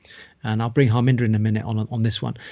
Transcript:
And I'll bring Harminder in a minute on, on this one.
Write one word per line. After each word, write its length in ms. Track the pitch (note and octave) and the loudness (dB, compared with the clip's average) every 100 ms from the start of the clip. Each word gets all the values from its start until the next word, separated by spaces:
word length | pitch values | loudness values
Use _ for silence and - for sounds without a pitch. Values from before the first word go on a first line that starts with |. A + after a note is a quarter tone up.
| - - - _ B2 | -20 -20 -20 _ -6
And 160 | A2 | -2
I'll 80 | A#2 | 0
bring 180 | A#2+ C3 | 2 4
Harminder 380 | A#2 B2 B2 A#2 | 4 2 2 2
in 100 | G#2+ | 2
a 40 | |
minute 260 | G#2+ A2 A#2 | 0 -2 -2
on, 200 | A2 G#2+ | -4 -4
on 120 | A#2+ | -2
this 180 | A2+ G#2+ | -2 -2
one. 160 | A#2+ B2 - | -6 -10 -16